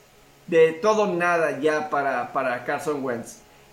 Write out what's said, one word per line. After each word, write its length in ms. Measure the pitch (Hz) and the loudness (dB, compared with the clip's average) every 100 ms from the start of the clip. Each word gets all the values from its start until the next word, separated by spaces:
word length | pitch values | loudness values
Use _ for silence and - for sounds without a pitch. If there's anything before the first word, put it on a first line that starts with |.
| _ _ - _ - | _ _ -20 _ 0
de 260 | 165 160 | 4 4
todo 340 | 160 214 214 196 | 4 0 2 2
nada 460 | 175 175 170 156 135 | 0 0 2 0 0
ya 320 | 151 151 - | 0 0 -2
para, 420 | 147 139 123 120 | -2 -2 -2 -4
para 320 | 139 131 123 | -4 -2 -4
Carson 380 | - 143 156 143 | -4 -4 -4 -4
Wentz. 380 | 131 117 - - - - - | -4 -6 -8 -18 -20 -20 -20